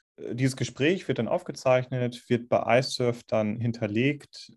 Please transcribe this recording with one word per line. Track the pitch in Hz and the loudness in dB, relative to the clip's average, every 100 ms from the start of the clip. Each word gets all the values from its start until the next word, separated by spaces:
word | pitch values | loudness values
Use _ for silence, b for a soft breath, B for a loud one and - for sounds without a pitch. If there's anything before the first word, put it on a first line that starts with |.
| _ - | _ -16
Äh, | - | -10
dieses | 120 131 131 | -2 -2 0
Gespräch | 135 - 139 185 - | -6 0 2 2 -2
wird | 131 | -2
dann | 113 | 0
aufgezeichnet, | 180 - 143 135 127 127 127 123 120 - | -2 -4 -4 2 2 2 -2 -2 -4 -2
wird | 120 120 | -2 2
bei | - - 120 | 0 4 2
iSurf | 135 - 123 120 | 2 -2 -2 -2
dann | - 113 107 110 | -2 0 0 -2
hinterlegt, | 117 113 107 107 135 143 - - - | -2 -2 -2 0 0 -2 -8 -20 -20